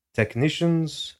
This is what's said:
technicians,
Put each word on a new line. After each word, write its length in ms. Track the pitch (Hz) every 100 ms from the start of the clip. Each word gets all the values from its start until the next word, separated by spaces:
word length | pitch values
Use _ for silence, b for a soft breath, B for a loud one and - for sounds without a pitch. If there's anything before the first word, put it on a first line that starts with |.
| _
technicians, 1000 | - 110 117 147 - 170 165 156 - - -